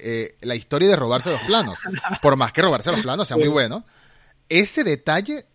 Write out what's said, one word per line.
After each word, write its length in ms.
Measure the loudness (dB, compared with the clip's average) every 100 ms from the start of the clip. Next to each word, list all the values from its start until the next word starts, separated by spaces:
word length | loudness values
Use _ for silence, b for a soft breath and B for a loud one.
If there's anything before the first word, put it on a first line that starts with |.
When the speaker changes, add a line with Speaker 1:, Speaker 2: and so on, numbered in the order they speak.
Speaker 1:
eh, 340 | -6 -6 -8 -10
la 160 | -8 -8
historia 320 | -4 2 4
de 80 | 4
robarse 340 | 2 0 -2
los 120 | -4
planos. 360 | 0 0 0 -6
Speaker 2:
<laughs> 380 | -10 -8 -8 0
Speaker 1:
Por 120 | 2
más 180 | 4 2
que 100 | 2
robarse 280 | 2 2 0
los 100 | -2
planos 260 | -2 -4 -2
sea 80 | 0
muy 100 | 2
Speaker 2:
Sí. 60 |
Speaker 1:
bueno, 320 | 2 0 -4 b b b b b _ 0
ese 340 | 2 2 0
detalle 600 | 0 -2 0 -2 -2 -8 -12